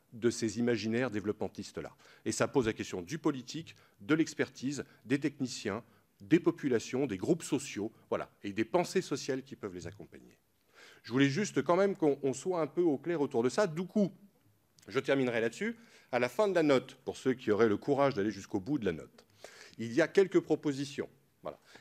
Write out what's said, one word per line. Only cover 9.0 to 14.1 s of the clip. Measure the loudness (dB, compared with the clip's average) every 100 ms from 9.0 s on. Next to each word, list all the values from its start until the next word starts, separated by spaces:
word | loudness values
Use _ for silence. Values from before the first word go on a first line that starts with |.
sociales | -2 -4 -4 -6
qui | -8 -12
peuvent | -10
les | -10 -12
accompagner. | -14 -18 -20 -20 -20 _ _ _ -20 -20 -20
Je | -2
voulais | 2 2
juste | 2 -2 0
quand | 2 4
même | 2 4
qu'on, | 2 2
on | 0
soit | -2 -2 -2
un | -2
peu | 0
au | 2 2
clair | -2 -2
autour | 0 2
de | 2
ça. | 2 0
Du | -2
coup, | -2 0 0